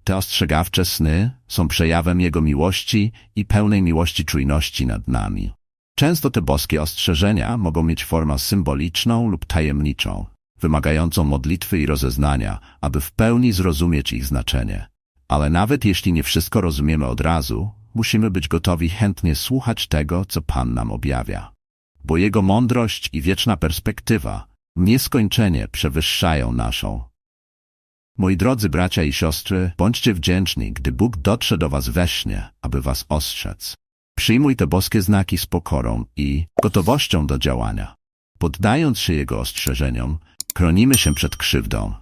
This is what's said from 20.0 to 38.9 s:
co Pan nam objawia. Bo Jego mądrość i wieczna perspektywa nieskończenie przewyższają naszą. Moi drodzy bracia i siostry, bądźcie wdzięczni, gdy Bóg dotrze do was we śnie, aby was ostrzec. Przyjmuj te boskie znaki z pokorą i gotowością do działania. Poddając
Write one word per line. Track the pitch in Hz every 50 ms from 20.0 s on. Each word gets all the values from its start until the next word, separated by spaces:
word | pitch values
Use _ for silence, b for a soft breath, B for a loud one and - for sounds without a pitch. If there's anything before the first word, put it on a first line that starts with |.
| 78 73 87 87 98
co | - - 85
Pan | 76 - - 67 62 60 58
nam | 60 58 55
objawia. | 50 62 - 71 67 62 60 50 50 50 50 - - _ _ _ _ _ _ _ _ _ -
Bo | 69 78
Jego | 82 95 107 95 110
mądrość | 95 95 98 113 123 113 123 123 117 107 - - - -
i | - 78
wieczna | 69 85 95 - - - 104
perspektywa | 82 - 76 78 - - 110 - - - - 117 104 - 57 50 50 - - _ _ _ _ -
nieskończenie | 82 90 101 117 135 - - - 131 107 95 - - 92 90 85 62 52 -
przewyższają | - - - 76 65 78 78 - - - - 85 78 73 60 60
naszą. | 60 60 57 58 62 - - 50 50 55 58 - _ _ _ _ _ _ _ _ _ _ _ _ _ _ _ _ _ _ _ _ _ -
Moi | 95 92 98
drodzy | 82 92 123 135 117 104 87
bracia | 69 80 90 92 - 101
i | 80 73
siostry, | 67 - 85 80 78 - - - 98 92 90 87 85 -
bądźcie | 87 107 120 - - 127 104
wdzięczni, | 85 82 90 90 92 95 80 - - 53 50
gdy | - - 67 -
Bóg | 62 64 98 123 117
dotrze | 80 - 98 101 - - - - 80
do | 82 71
was | 69 71 62 60
we | 58 90 87 85
śnie, | - - - 52 50 50 50 - _ _
aby | - 62 64 67
was | 64 67 65 - - -
ostrzec. | 78 78 76 - - - - - - - - - - - _ _ _ _ _ _ _
Przyjmuj | - - - 113 127 147 143 131
te | - 90
boskie | 71 82 92 92 - - 110
znaki | 90 95 104 98 95 - 92 85
z | -
pokorą | - - 87 - - - 69 58 57 57 57 57 - _
i | - 71 69 69 73 82 - _ -
gotowością | - 101 - 104 82 92 131 147 - - - 85 76
do | 67 69 65
działania. | - 71 64 60 57 53 52 50 50 - - _ _ _ _ _ _ _ _ -
Poddając | - 82 71 - 98 107 117 151 - 147